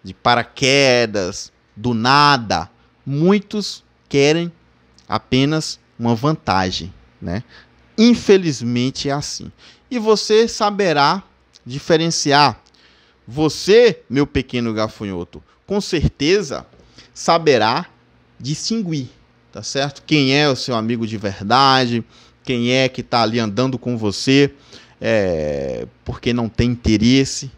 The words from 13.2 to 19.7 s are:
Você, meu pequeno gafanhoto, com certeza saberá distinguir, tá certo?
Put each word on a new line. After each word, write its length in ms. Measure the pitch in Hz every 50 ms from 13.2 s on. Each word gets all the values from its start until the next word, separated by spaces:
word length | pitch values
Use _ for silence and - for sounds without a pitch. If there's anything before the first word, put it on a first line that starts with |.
| _ -
Você, 720 | 120 151 156 147 - - - 175 208 233 247 220 160 - _ -
meu 180 | 120 139 147
pequeno 460 | 143 - 139 123 - 127 123 120 113
gafanhoto, 720 | 107 107 107 110 - - 110 98 92 87 87 _ - 78 - _ _ _ _
com 140 | - 196 208
certeza 840 | - - 185 151 - - - - 139 156 190 214 175 139 104 65 64 _ _ _ _ _ _ - - _
saberá 720 | _ - - 180 165 170 160 156 131 110 107 110 127 165 180 - _ _ _ _ _ _ _ _ _ _
distinguir, 680 | 113 135 151 - - - 226 226 202 170 160 143 127 123 _ _ _ _ _ _ _ _
tá 100 | - 104
certo? 400 | 107 -